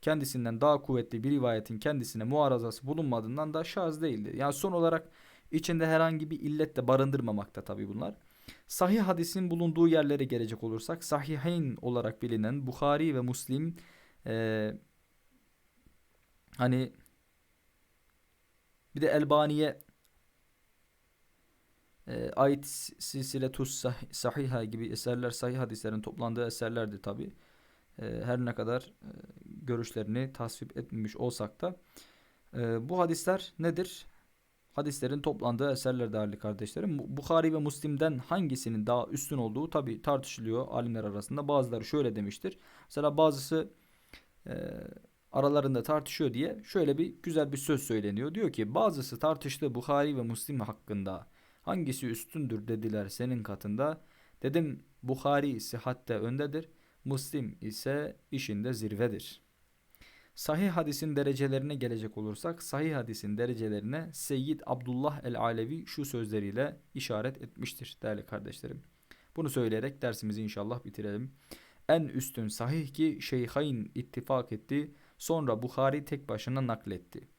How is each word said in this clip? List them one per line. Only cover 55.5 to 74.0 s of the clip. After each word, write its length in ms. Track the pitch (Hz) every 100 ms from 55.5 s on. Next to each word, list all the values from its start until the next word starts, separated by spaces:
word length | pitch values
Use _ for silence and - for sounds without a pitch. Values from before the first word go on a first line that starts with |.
| 120
sihatte 580 | 107 123 - 127 - 113
öndedir. 500 | 110 131 143 147 160 - _ _
Müslim 540 | - 135 135 147 117 -
ise 560 | 107 107 - 143 151 - _
işinde 420 | 135 131 104 117
zirvedir." 720 | 117 107 101 120 98 - - _ _ _ _ _ _ - - _
Sahih 360 | - - 151 196
hadisin 460 | 175 156 139 156 143
derecelerine 580 | 143 131 139 135 139
gelecek 440 | 143 123 113 107 104
olursak, 440 | 107 104 170 170
sahih 320 | - 135 160
hadisin 420 | 147 113 107 104 104
derecelerine 760 | 120 117 110 104 104 143 165
Seyyid 480 | - - 139 135 156 -
Abdullah 580 | 123 123 127 143 143
el-Alevi 640 | 127 117 117 113 113 165 -
şu 180 | -
sözleriyle 760 | 143 120 110 107 101 107 143 - _
işaret 480 | - - 107 117 135
etmiştir 560 | 120 - 123 - - -
değerli 240 | 113 104 107
kardeşlerim. 560 | 104 101 - - 135 - _ _ - _ -
Bunu 140 | 156
söyleyerek 520 | 135 117 110 127 139
dersimizi 400 | 127 110 107 107
inşallah 420 | 110 107 104 120
bitirelim. 480 | 107 98 104 101 131 - _ - - - -
"En 160 | 165
üstün 440 | 147 - 131 - 110
sahih 400 | 107 120 156 143
ki 300 | 135 156 -
şeyhayn 720 | - 127 117 139 147 123 107
ittifak 580 | -